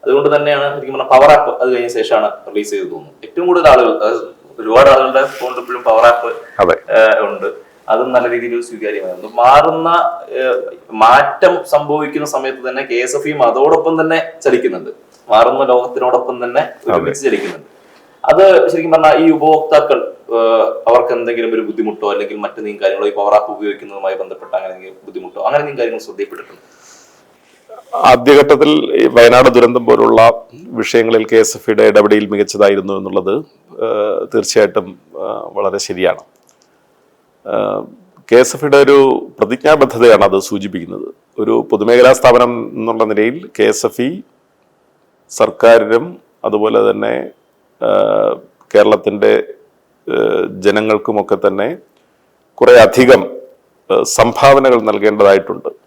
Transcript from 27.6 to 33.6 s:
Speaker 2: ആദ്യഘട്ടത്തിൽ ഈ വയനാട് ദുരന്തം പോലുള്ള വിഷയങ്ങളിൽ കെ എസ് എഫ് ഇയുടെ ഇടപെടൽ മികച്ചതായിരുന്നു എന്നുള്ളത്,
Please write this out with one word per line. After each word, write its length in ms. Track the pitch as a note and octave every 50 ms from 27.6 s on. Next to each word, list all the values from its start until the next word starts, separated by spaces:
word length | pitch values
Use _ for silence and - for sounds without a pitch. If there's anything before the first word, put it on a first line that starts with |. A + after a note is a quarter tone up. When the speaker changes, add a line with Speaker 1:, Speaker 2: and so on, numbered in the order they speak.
| _ _ - - - _ - - - -
Speaker 2:
ആദ്യഘട്ടത്തിൽ 600 | B2+ B2 A#2+ C3+ C#3+ C#3+ C#3+ C#3+ D3 - C#3+ D3 D3+ D3+ - - - -
ഈ 20 | - C3 B2 A#2+
വയനാട് 320 | A#2 A#2+ B2 B2 C3 C3 A#2+
ദുരന്തം 280 | A#2+ A#2+ A#2 A#2+ B2 A#2 A2+
പോലുള്ള 320 | A#2 A#2 A2+ A#2 A2+ A2+ A2+ A#2 A#2 - - _ _ - F3 - - A2+
വിഷയങ്ങളിൽ 440 | A2 - - A#2+ A2+ A2+ A#2 A2 A2 G#2+
കെ 60 | A2+ A2+ A2
എസ് 120 | G#2 - -
എഫ് 100 | - -
ഇയുടെ 160 | A2 G#2 A2 G#2+
ഇടപെടൽ 340 | G#2 G#2 G#2 G#2 G#2 G#2 G#2 G2 G2+
മികച്ചതായിരുന്നു 600 | G2+ G2+ - - G2+ G#2 G2+ G2+ G2 F#2 G2 G2 G2
എന്നുള്ളത്, 340 | G2+ G2 F#2+ G2 F#2 F#2+ G2+ C#3 D#3 _ _ _